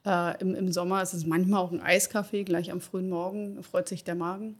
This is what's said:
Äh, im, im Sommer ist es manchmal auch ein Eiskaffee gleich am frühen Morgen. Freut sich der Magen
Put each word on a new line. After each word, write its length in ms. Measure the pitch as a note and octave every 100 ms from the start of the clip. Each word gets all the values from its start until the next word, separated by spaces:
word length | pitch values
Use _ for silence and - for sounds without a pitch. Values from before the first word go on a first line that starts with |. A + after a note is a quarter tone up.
| -
Äh, 340 | F3 F3 -
im, 160 | F#3+ F#3
im 160 | F#3
Sommer 300 | F3 F3 F#3+
ist 120 | F#3
es 120 | F3 D#3+
manchmal 340 | E3 F#3 G3+
auch 100 | F3+
ein 100 | E3+
Eiskaffee 640 | - F#3 F#3+ G#3+ G3+ G3+
gleich 280 | G3 E3+ F3
am 80 | F3+
frühen 280 | - F#3+ F#3
Morgen. 520 | E3+ F3+ G3+ G3+ G3+
Freut 240 | - F#3 F3+
sich 140 | F3
der 120 | - E3+
Magen 420 | E3+ F#3+ A3 G#3+